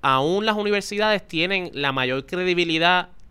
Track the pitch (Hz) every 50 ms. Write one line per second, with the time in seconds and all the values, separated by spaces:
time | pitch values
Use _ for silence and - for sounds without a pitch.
0 | - 139 135 131 135 160 180 202 214 220 214 214 208 208 208 202 190 - 208 202
1 | 214 214 214 196 196 - - 160 165 180 196 190 180 170 - 135 143 139 135 135
2 | 127 127 127 135 135 - - 180 185 185 175 175 175 165 160 160 165 175 180 180
3 | 175 - - - - -